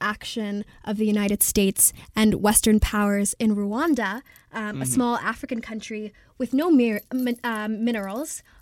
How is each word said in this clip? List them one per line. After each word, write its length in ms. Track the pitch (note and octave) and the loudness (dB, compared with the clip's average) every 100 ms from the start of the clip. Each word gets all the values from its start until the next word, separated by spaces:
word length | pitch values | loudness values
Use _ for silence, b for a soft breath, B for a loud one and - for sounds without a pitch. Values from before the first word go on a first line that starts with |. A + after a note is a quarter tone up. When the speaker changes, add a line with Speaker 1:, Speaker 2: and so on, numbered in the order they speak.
Speaker 1:
action 640 | G3+ G#3+ - - G#3 G3+ G3+ B | -6 -6 -8 -8 -6 -6 -8 B
of 120 | - G#3 | -8 -2
the 80 | |
United 380 | G#3+ G#3 G3+ G#3 | 0 2 0 0
States 500 | - - G3 - - B B - | 0 2 2 2 0 B B 2
and 200 | A3 - | 2 4
Western 440 | G3+ G#3+ - G#3+ | 2 4 4 4
powers 540 | - G#3+ G3+ G3+ G3+ | 4 2 0 0 -2
in 200 | - A3+ | 0 0
Rwanda, 680 | G#3 G3+ A3 E4 C4 G3+ G#3+ B B B | 0 -2 0 2 2 0 -6 B B B
um, 280 | A3+ G#3+ A#3+ | -8 -8 -6
a 40 | |
Speaker 2:
Mm-hmm. 0 | |
Speaker 1:
small 320 | C4 A#3+ A#3+ A#3+ | -2 2 2 0
African 420 | F#3 A3+ - A#3 | -2 -6 -6 -8
country 540 | A3+ A3 - G#3+ G#3+ b b - | -6 -12 -10 -10 -10 b b -8
with 160 | B3 | -2
no 160 | C4 E4+ | 0 6
mir-, 320 | D4 A#3+ G#3 - | 6 6 2 -4
min-, 260 | B3+ B3 A#3+ | -4 -4 -4
uh, 240 | A#3+ A3 G#3+ | -4 -4 -4
minerals, 760 | A3 A3+ A#3 G3 G#3+ D#4 - b b | -2 -2 -2 -4 -6 -8 -10 b b